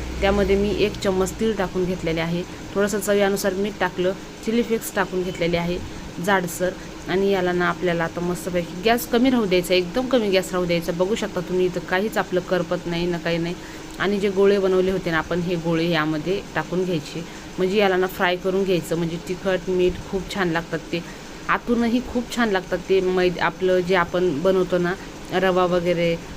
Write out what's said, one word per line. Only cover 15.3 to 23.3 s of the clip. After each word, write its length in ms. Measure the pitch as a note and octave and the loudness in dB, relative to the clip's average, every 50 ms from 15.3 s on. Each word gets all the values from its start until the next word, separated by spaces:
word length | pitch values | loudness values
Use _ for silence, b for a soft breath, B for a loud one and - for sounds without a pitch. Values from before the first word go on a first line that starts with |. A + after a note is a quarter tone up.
| F3 F3+ | -2 -2
हे 160 | E3+ F3+ F3+ | 0 0 -2
गोळे 340 | E3 D#3+ E3+ E3+ D#3+ E3 E3+ | -2 0 0 0 2 2 2
यामध्ये 520 | E3+ D#3 D#3 D#3 D#3 D3+ D3+ E3+ F#3+ G3+ - - - | 2 2 2 0 -2 -2 -2 -2 -4 -4 -4 -4 -4
टाकून 300 | D#3+ D#3 - F#3 F3+ F#3 | -4 -4 -2 -2 -2 0
घ्यायचे, 400 | F3+ F3+ D3+ C#3+ - - E3 F3 B B B B B B | 0 -2 -4 -4 -6 -10 -10 -10 B B B B B B
म्हणजे 200 | - F#3 F#3 G3 | -2 0 2 2
याला 200 | G#3+ G3+ F#3+ F#3 | 4 4 4 4
ना, 100 | F3+ F#3 | 2 2
फ्राय 280 | F3+ - - G3 F3+ F3+ | 0 0 0 0 0 0
करून 280 | F3 F3+ F#3+ F3+ G3 G3 | 0 0 0 0 2 2
घ्यायचं, 340 | F#3 F#3 E3 D#3+ - E3 | 2 2 0 0 -2 -2
म्हणजे 200 | E3 F3 D#3+ E3+ E3+ - | -2 0 -2 -4 -6 -6
तिखट, 420 | - F3+ F3+ - G3 F#3 F3+ F3 F#3 | -6 -8 -4 -2 -2 -2 0 0 0
मीठ 240 | F#3 F3+ F3+ F3+ F3+ - - - | 2 2 2 2 2 -2 -6 -6
खूप 240 | G3+ F#3+ F3+ - - | -6 -6 -4 -4 -4
छान 160 | G#3 F#3 F3 | -2 0 0
लागतात 300 | D#3+ E3+ E3 - E3 D#3 | 0 -2 -2 -4 -6 -8
ते, 240 | - - E3+ E3+ E3+ B B B B B B B B - | -6 -6 -6 -6 -6 B B B B B B B B -2
आतूनही 520 | - D4 - - A#3+ A#3 A#3+ A#3 A#3 B3 B3 - - | -2 -2 0 0 2 2 2 2 2 0 -2 -2 -4
खूप 220 | B3 A#3 - - | -4 -4 -4 -2
छान 140 | A#3 A#3+ A3 | 0 0 2
लागतात 280 | F#3+ F#3 F3 - F#3 F3 F#3 - | 0 0 0 -2 -4 -4 0 2
ते. 120 | F#3+ F#3+ | 2 2
मैद, 380 | F#3 F#3 F#3 F#3 F3+ F3+ | 4 2 2 2 2 2